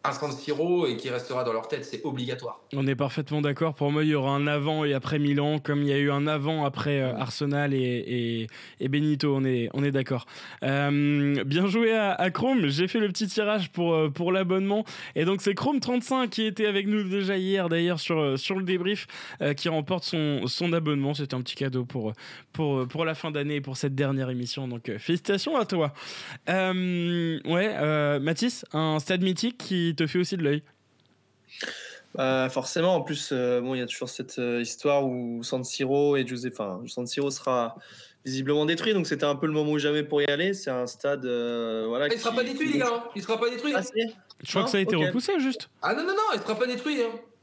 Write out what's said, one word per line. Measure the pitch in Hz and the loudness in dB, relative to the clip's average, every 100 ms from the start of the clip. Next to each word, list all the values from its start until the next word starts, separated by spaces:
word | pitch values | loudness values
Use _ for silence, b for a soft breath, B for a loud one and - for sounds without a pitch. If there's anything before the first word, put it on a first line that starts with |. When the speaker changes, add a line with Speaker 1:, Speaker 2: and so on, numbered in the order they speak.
Speaker 1:
un | 135 | -4
San | 131 147 | -2 -4
Siro | 131 - 143 170 180 156 | -4 -4 0 2 2 2
et | 113 | 0
qui | 131 | -4
restera | 123 - 127 | -6 -4 -2
dans | 123 | 0
leur | 113 - | -2 -2
tête, | 143 | -6
c'est | - - | -6 -6
obligatoire. | 151 127 123 - 120 - _ | -4 -4 -4 -6 -8 -12 _
Speaker 2:
On | 139 135 | 0 0
est | |
parfaitement | 135 143 - 143 151 | 2 0 -2 -2 0
d'accord. | 147 139 165 | 0 0 -2
Pour | 143 143 | 0 0
moi, | 151 | 2
il | 156 | 2
y | |
aura | 147 135 | 2 2
un | 139 147 | 2 2
avant | 147 147 156 | 0 0 0
et | 151 | 0
après | 135 - 151 | 0 0 0
Milan, | 143 143 147 151 | 2 2 2 0
comme | 147 143 | 0 0
il | 143 | 2
y | |
a | 139 | 4
eu | 143 | 4
un | 143 147 | 2 2
avant | 151 143 160 | 0 0 0
après, | 143 - 147 143 | -2 -2 0 0
euh, | 131 | 0
Speaker 1:
Mm. | 110 | -2
Speaker 2:
Arsenal | 123 - 143 143 143 | -4 -2 0 0 2
et, | 135 | 2
et, | 127 123 - 123 117 117 110 B B B | 0 -2 -2 -2 -2 -2 -6 B B B
et | 135 | 0
Benito. | 147 151 143 147 | 2 2 2 2
On | 139 | 2
est, | 131 123 117 | 2 0 0
on | - | 0
est | 143 | 0
d'accord. | 135 127 127 - B B B | 0 0 -4 -4 B B B
Euh, | 135 139 143 143 147 147 143 143 | 0 2 2 2 4 4 2 0
bien | 135 156 196 | 2 2 2
joué | 214 226 | 2 2
à, | 220 202 | 2 2
à | - 180 | 2 0
Chrome. | - 247 262 151 | 2 2 2 2
J'ai | 139 180 | 2 0
fait | 226 | 2
le | 208 | 0
petit | 175 208 | 0 -2
tirage | 220 208 214 170 | 0 0 0 -2
pour, | - 170 | 0 2
euh, | 160 156 | 4 2
pour | 139 175 | 0 0
l'abonnement. | 190 185 190 196 208 214 B B - | 2 2 2 2 0 -2 B B 0
Et | |
donc, | 165 196 | 2 2
c'est | 202 | 0
Chrome | 185 262 277 | 2 2 0
trente-cinq | - 247 233 262 247 | 2 0 0 0 0
qui | - 220 | 0 -2
était | 208 214 | 2 2
avec | 202 196 | 2 2
nous | 214 | 0
déjà | 190 196 190 196 | 0 0 0 0
hier, | 185 196 175 | 2 2 2
d'ailleurs, | 165 170 165 | 2 2 0
sur, | - 160 | 0 2
euh, | 143 135 | 2 0
sur | - | -2
le | 190 | -2
débrief, | 185 185 180 202 - B B B | 0 0 0 -2 -6 B B B
euh, | 147 | -2
qui | 143 175 | 0 0
remporte | 160 143 180 | -2 0 -2
son, | - 165 151 139 123 | -2 0 0 0 -2
son | - 175 | 0 0
abonnement. | 170 151 143 139 | 2 2 0 0
C'était | 147 139 | -2 -4
un | 127 | -4
petit | 123 - | -6 -4
cadeau | 139 127 | -2 -2
pour, | 120 127 107 110 B B B | -4 -4 -6 -6 B B B
pour, | - 151 135 127 | -2 0 0 -2
pour | 151 | -2
la | 160 156 | -2 -2
fin | 160 | -4
d'année | 147 143 147 | -4 -2 -4
et | |
pour | 139 131 | -4 -4
cette | 143 135 | -2 0
dernière | 139 135 127 | 0 0 -2
émission. | 127 120 - 131 | -4 -6 -6 -6
Donc, | 117 - | -6 -6
euh, | 110 | -6
félicitations | - 170 - 196 - 294 | 0 0 2 0 2 0
à | 214 | 0
toi. | 180 156 143 B B B B - | 2 0 -2 B B B B -2
Euh, | 185 185 185 180 175 170 175 165 160 | 0 2 0 0 0 0 0 0 -2
ouais, | - 170 214 214 | 0 2 2 0
euh, | 151 151 147 147 | 2 2 2 2
Mathis, | 147 165 240 - - | 0 0 -2 -2 -4
un | 151 160 156 | -2 2 0
stade | 147 185 | 0 0
mythique | 185 180 233 254 | 2 0 -2 -4
qui | - 185 170 151 | -4 0 0 2
te | 160 | 0
fait | 180 | 2
aussi | 180 185 | 0 0
de | |
l'œil. | 147 147 - _ _ _ _ _ _ _ _ B B B B B B | 0 0 -4 _ _ _ _ _ _ _ _ B B B B B B
Speaker 3:
Bah, | - 131 131 131 | -2 2 2 2
forcément, | 135 127 175 175 175 | 0 -2 2 4 2
en | |
plus, | 131 143 - | 0 -4 -2
euh, | 131 123 123 | 0 2 0
bon, | 123 | 0
il | 131 | -4
y | |
a | 123 | -4
toujours | - 123 | -6 -6
cette, | - 123 - | -8 -8 -4
euh, | 123 120 | -2 0
histoire | 117 - 147 143 135 | -2 0 4 4 2
où | 123 120 117 | -2 -4 -6
San | 113 131 | -4 -4
Siro | 127 - 131 139 143 143 | -4 -2 2 4 4 4
et | 120 | 0
Giuseppe, | 123 123 | -4 -6
enfin, | 120 104 92 120 | -4 -6 -6 -8
San | - 123 | -6 -4
Siro | - 139 | -2 -2
sera | 131 - 123 117 - B B B B | -2 0 0 0 -6 B B B B
visiblement | 131 131 135 147 151 | -8 -4 2 2 2
détruit, | 170 220 | 2 2
donc | 202 165 | 2 2
c'était | 143 | 0
un | 147 139 | 0 2
peu | 156 | 0
le | |
moment | 151 151 | 2 2
ou | 151 | 2
jamais | 147 151 | 2 2
pour | 143 147 | 2 2
y | 143 | 2
aller. | 143 185 | 2 0
C'est | 196 - | 0 -2
un | 127 123 | -2 -2
stade, | - 143 143 | -2 -2 0
euh, | 127 120 120 120 113 110 110 | 0 0 0 -2 -2 -2 -2
voilà, | 120 147 | 0 0
Speaker 1:
Ah, | |
il | 233 | 2
sera | 233 | 0
Speaker 3:
qui, | 233 | 0
Speaker 1:
pas | |
détruit, | 247 277 302 | -2 0 0
Speaker 3:
qui | |
Speaker 1:
les | 285 | 2
gars, | 247 | 2
hein. | 233 - 202 | 0 -4 -8
Il | |
sera | 185 226 | -2 0
pas | 240 | 0
détruit, | 247 294 | 0 0
Speaker 3:
Ah, | 220 | 0
Speaker 1:
hein. | |
Speaker 3:
si. | 190 214 226 - _ - | 0 -2 -2 -6 _ -16
Speaker 2:
Je | - | -2
crois | 196 | 0
Speaker 3:
Non | 196 | 2
Speaker 2:
que | |
ça | 202 | 2
a | |
été | 190 185 | 4 2
Speaker 3:
Ok. | 156 | 2
Speaker 2:
repoussé, | 254 311 370 | 2 2 2
juste. | 262 247 - _ | 2 -2 -10 _
Speaker 1:
Ah | 160 | 0
non, | 233 | 0
non, | 349 | 0
non, | 392 427 | 0 2
il | 254 | 0
sera | - 214 | -2 -2
pas | 247 | 0
détruit, | 247 302 277 | 0 -2 0
hein. | 233 220 - _ | -2 -4 -16 _